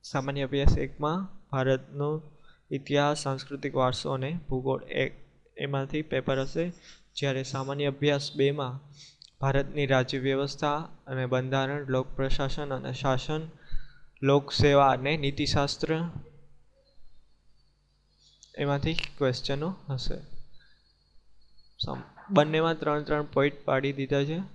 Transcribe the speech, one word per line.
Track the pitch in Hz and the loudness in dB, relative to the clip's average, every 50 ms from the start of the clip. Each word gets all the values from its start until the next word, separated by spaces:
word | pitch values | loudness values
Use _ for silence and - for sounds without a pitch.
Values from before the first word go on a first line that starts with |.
| _ | _
સામાન્ય | - - 143 131 139 139 143 139 | -4 -4 -4 -2 -2 -2 -2 -2
અભ્યાસ | 131 135 139 139 139 - - | -2 0 6 6 6 6 6
એકમાં | 139 131 - - 147 147 160 185 196 190 - - - _ | 2 -4 -4 -4 -2 -2 -2 -2 -4 -6 -10 -16 -12 _
ભારતનો | - 135 131 131 135 131 131 - 139 143 143 147 151 156 151 151 - - - - - _ _ _ | -2 0 2 2 2 0 0 -8 -6 -4 -2 -2 -2 -4 -6 -12 -20 -20 -20 -20 -20 _ _ _
ઇતિહાસ, | 147 139 135 - 139 143 143 147 147 147 | -8 -8 -4 0 2 2 4 2 2 0
સાંસ્કૃતિક | - 143 135 131 127 135 143 139 139 143 - | -2 -4 -4 -4 -6 -10 -12 -8 -6 -4 0
વારસો | 135 131 127 123 - - 151 | 2 2 2 0 0 -2 -4
અને | 139 131 131 135 165 175 165 - | -2 -2 -2 -4 -4 -6 -4 -4
ભૂગોળ | 135 131 127 135 131 - - | -4 -2 0 -2 -2 -2 -4
એ-, | - - - 135 - - - - - _ _ _ _ _ | -6 -4 -2 -2 -2 -4 -10 -20 -20 _ _ _ _ _
એમાંથી | - 143 139 139 139 135 139 - 151 151 | -8 -6 -4 -2 -2 -4 -2 -4 -4 -4
પેપર | 151 - 135 131 - 139 135 135 | -2 -2 -2 0 0 0 0 0
હશે, | 135 - 165 165 175 175 - - - - - _ _ _ | -2 -2 -2 -2 -2 -4 -10 -16 -20 -20 -20 _ _ _
જ્યારે | - - 139 135 131 131 | -4 -2 0 0 -2 -4
સામાન્ય | 131 - 139 135 135 139 143 143 | -4 -4 -6 -4 -4 -2 0 0
અભ્યાસ | 143 135 139 143 147 143 143 143 - - | -2 0 2 2 2 2 2 0 -4 0
બેમાં | 147 139 139 143 147 139 127 127 135 - - - - - - - _ - - _ _ | 2 2 2 4 0 -4 -6 -6 -8 -12 -16 -20 -20 -20 -20 -20 _ -20 -20 _ _
ભારતની | - 135 135 135 139 135 - 147 143 | 0 2 2 2 2 0 0 -2 2
રાજ્ય | 131 135 131 127 127 - 135 | 4 4 4 4 2 -2 -2
વ્યવસ્થા | 127 135 135 135 139 139 139 - - 147 147 151 160 - - - _ | 0 0 0 2 0 -2 -4 -2 -2 -2 -2 -2 -4 -8 -14 -18 _
અને | - 131 131 127 | -8 -4 -4 -2
બંધારણ, | 123 127 127 127 131 131 135 135 131 143 147 143 | 0 0 0 0 0 0 0 0 0 -2 -4 -4
લોક | 131 127 131 131 131 - | -2 0 -2 0 -2 -2
પ્રશાસન | - 135 135 - - 147 135 - - 147 143 135 | -2 2 4 4 4 4 2 0 -2 -2 -4 -4
અને | 127 131 135 127 | -4 -4 -6 -6
શાસન, | 131 - 139 131 131 - - 156 156 160 160 - - - - - - - - - - - - - - - | -2 0 2 2 2 0 0 -2 -4 -4 -6 -12 -18 -6 0 0 0 0 0 -10 -16 -20 -20 -14 -2 4
લોક | 135 139 143 139 139 - | 6 6 6 4 2 2
સેવા | - - 147 143 139 139 135 | 4 6 8 8 8 8 6
અને | 131 127 127 139 151 | 4 2 2 0 0
નીતિશાસ્ત્ર | 160 143 139 139 - 151 135 - 151 143 143 - - - 156 160 160 170 170 - - - - - - - - - - - _ _ _ _ _ _ - - - - - - _ - _ _ - - _ _ _ _ _ _ _ _ _ _ _ _ _ _ _ _ _ - - _ - | 0 0 -2 -2 0 -2 2 2 2 2 2 0 -4 0 0 0 0 0 -4 -6 -10 -14 -14 -20 -20 -20 -20 -20 -20 -20 _ _ _ _ _ _ -16 -16 -16 -16 -18 -20 _ -20 _ _ -20 -20 _ _ _ _ _ _ _ _ _ _ _ _ _ _ _ _ _ -20 -20 _ -4
એમાંથી | 147 143 143 143 143 165 165 | -2 0 0 0 0 0 -2
ક્વેશ્ચનો | 165 - - - - 143 131 127 - - - 139 139 151 170 190 - - - | -2 -4 -6 -4 0 0 0 0 -2 -4 -4 -4 -2 -2 -6 -6 -8 -8 -6
હશે. | 135 127 - - - - - - - - - - - - - - - _ _ _ _ _ _ _ _ - _ - - - - - - - - - - _ - | -6 -4 -2 -2 -2 -2 -4 -8 -6 -6 -6 -8 -10 -18 -18 -20 -20 _ _ _ _ _ _ _ _ -20 _ -20 -20 -20 -20 -20 -20 -20 -20 -20 -8 _ -6
સમ-, | - 139 127 120 - - - - - 202 | -6 -6 -8 -8 -12 -18 -20 -10 2 4
બંનેમાં | 151 147 156 156 160 160 165 165 | 4 4 4 4 2 2 2 0
ત્રણ | 156 - 151 147 151 151 | 0 0 0 0 0 0
ત્રણ | - 151 151 147 | 0 0 0 -2
પોઇન્ટ | 147 - - 139 147 147 - - | 0 2 2 2 2 0 -2 -2
પાડી | - 135 131 139 139 139 | 0 0 2 2 0 -2
દીધા | 139 135 131 143 139 139 | -4 -2 0 0 0 0
છે. | 143 160 170 190 190 - | 0 -2 -4 -6 -8 -10